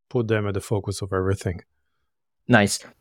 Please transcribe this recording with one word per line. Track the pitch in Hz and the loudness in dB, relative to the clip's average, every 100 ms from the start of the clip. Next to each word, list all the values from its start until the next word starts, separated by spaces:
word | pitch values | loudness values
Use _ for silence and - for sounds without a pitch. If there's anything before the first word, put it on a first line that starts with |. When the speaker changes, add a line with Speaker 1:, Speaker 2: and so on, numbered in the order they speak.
| _ | _
Speaker 1:
put | 127 110 | -4 0
them | 110 104 | 0 0
at | |
the | 98 | -4
focus | - 104 95 98 | -2 -4 -2 -6
of | 95 | -4
everything. | 95 92 98 104 87 - _ _ _ _ _ _ _ - | -2 0 0 -2 -6 -10 _ _ _ _ _ _ _ 4
Speaker 2:
Nice. | 120 101 - - - | 4 6 0 -8 -20